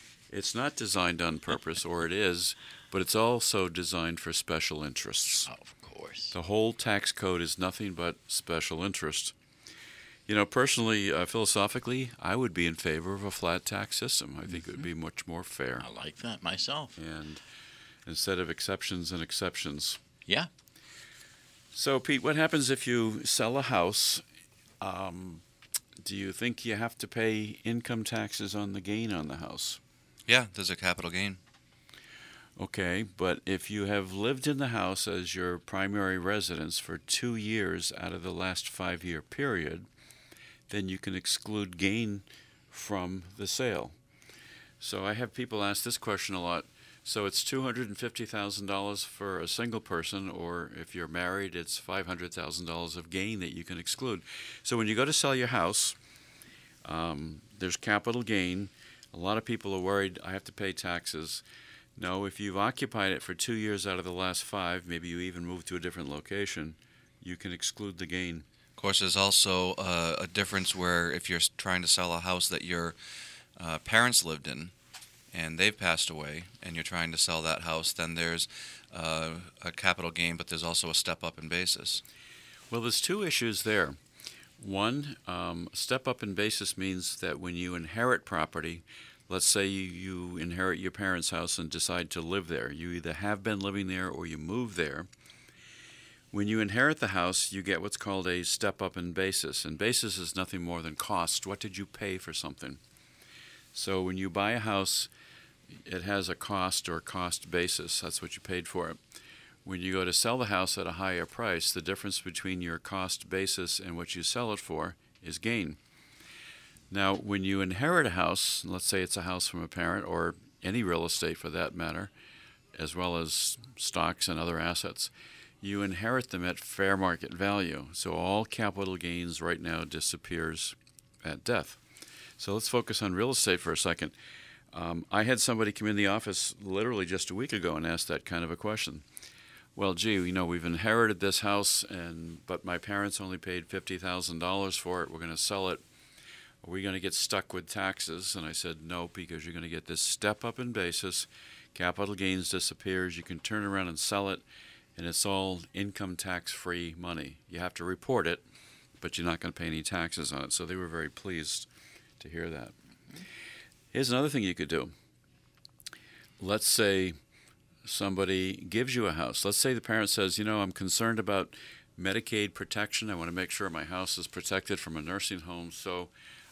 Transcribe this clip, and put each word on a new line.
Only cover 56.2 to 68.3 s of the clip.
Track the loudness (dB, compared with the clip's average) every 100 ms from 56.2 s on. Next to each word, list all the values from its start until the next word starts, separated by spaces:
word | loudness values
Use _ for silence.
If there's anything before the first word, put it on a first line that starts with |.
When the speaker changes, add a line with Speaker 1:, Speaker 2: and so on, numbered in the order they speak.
| -20 -20 -20 -20 -20 -16 -6
Speaker 1:
um, | -2 -2 -2 -6 -10 -14 -4
there's | -2 0
capital | 2 2 4 0
gain. | 2 2 2 0 -4 -10 -20 -20 -16
A | -4
lot | 0 0
of |
people | 0 -4 -2
are | 0
worried, | 2 2 2 -2
"I | -8
have | -8
to | -8
pay | -6 -4
taxes." | -2 -2 -2 -2 -4 -4 -6 -10 -20 -20 -20 -20 -6
No, | -2 0
if | -2 -4
you've | -2 2
occupied | 2 2 -2 2 2
it | 2
for | -2
two | -2 0
years | 0 0 0 0
out | -2
of |
the | -2
last | -2 0 -2
five, | -2 -2 0 -2 -4
maybe | -6 -4
you | -4
even | -4 -6 -6
moved | -6 -6
to | -4
a |
different | -4 -6 -6
location, | -6 -6 -4 -4 -4 -6 -10 -20 -20 -20 -16
you | -10 -8
can | -6
exclude | -4 -4 -2 -6 -6
the | -4
gain. | -2 -2